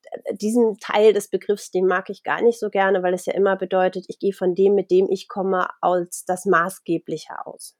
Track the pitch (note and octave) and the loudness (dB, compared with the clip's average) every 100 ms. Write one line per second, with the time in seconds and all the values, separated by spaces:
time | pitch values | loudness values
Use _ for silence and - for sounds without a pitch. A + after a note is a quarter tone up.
0 | - - - G3+ G#3 A#3 A3+ G#3 - - | -14 -14 -10 -6 -2 2 2 0 -4 4
1 | G#3+ G3+ - F#3+ - G3+ - F#3 F#3 F#3 | 6 4 0 -6 -2 -4 -2 0 2 0
2 | F#3+ G3 - D3+ A#3 A#3 G#3+ G3 F#3+ G3 | -4 -12 -4 2 2 0 -2 2 2 2
3 | F3+ F3+ - - G3 F#3+ F#3+ F#3+ F#3 F#3 | 0 -2 -2 0 2 0 0 2 2 -2
4 | - - G3+ F#3+ F#3 F3+ G3 G3+ F#3 F3+ | -12 -6 -6 -2 -2 2 4 2 2 2
5 | F#3+ F#3+ - G3+ F#3+ F#3 - - - F3+ | 2 -2 -6 -6 -2 -2 -2 -2 -2 0
6 | F3 - - F#3 G3 E3+ F3 - - E3 | -4 -10 -6 -4 0 0 0 -6 -6 -6
7 | - D#3 - - - - - _ | -4 -10 -10 -14 -14 -16 -20 _